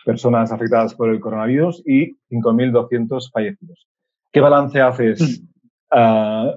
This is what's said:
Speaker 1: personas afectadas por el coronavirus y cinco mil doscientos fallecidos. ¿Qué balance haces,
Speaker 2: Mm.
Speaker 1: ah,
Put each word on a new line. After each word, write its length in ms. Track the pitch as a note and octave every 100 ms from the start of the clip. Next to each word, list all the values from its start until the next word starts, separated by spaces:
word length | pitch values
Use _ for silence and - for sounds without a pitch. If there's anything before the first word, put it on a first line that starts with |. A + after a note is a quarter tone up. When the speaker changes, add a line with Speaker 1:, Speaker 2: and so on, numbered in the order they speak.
Speaker 1:
personas 480 | - A#2 B2 A#2 A2+
afectadas 440 | A2+ A2+ A#2 A2 A#2
por 140 | A2+
el 100 | A2
coronavirus 640 | G#2+ A2 A2+ C#3 E3+ E3+ D3+
y 320 | C3+ E3 - -
cinco 240 | A#2+ A#2
mil 180 | A#2 B2+
doscientos 580 | A#2+ - A#2+ A2+ C3 -
fallecidos. 560 | A2+ G#2 G2+ E3+ - _ _ _ _ _
¿Qué 100 | C#3+
balance 400 | C#3+ C#3+ C3+ C#3
haces, 600 | B2+ B2 A#2 G#2+ D#3 -
Speaker 2:
Mm. 60 | - _ _ _ -
Speaker 1:
ah, 640 | C3 A2+ A2 G#2+ A2 B2+